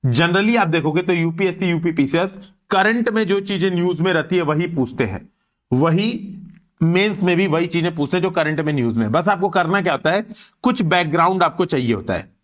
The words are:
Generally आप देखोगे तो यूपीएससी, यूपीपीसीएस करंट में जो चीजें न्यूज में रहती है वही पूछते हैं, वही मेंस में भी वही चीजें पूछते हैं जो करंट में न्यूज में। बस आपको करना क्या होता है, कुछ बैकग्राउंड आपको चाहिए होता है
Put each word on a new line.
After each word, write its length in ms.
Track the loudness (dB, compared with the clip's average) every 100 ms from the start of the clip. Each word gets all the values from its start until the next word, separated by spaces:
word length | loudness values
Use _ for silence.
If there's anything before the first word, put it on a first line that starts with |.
Generally 520 | 0 2 2 2 2 2
आप 100 | 2
देखोगे 340 | 0 0 0
तो 100 | 0
यूपीएससी, 580 | 0 0 0 -4 -2 -2
यूपीपीसीएस 680 | 0 0 0 0 0 -2 -6 -20 _ _
करंट 380 | 2 2 2 0
में 180 | 0 0
जो 140 | -2
चीजें 300 | -2 -2 0
न्यूज 300 | 0 -2 0
में 120 | 0
रहती 240 | 0 0 0
है 60 |
वही 240 | 0 -2 -2
पूछते 380 | -2 -4 -2
हैं, 240 | -4 -4 -12 _ _ _ _
वही 680 | 0 2 2 0 -4 -10 -16 -18 -20 _ _
मेंस 400 | 0 2 0 0
में 140 | 0 2
भी 100 | 2
वही 200 | 0 0
चीजें 280 | -2 -2
पूछते 220 | -2 -2 0
हैं 60 |
जो 80 | 0
करंट 300 | 0 -2 -2
में 120 | -2
न्यूज 260 | 0 0 0
में। 120 | 0
बस 160 | 0 0
आपको 200 | 0 0
करना 320 | 0 0 0
क्या 120 | 0
होता 180 | 0 0
है, 160 | -2 -4 -18 -20 _
कुछ 200 | -2 0
बैकग्राउंड 580 | 2 2 2 2 2 2
आपको 220 | 0 0
चाहिए 300 | -2 0 0
होता 200 | -2 -2
है 160 | -4 -6 _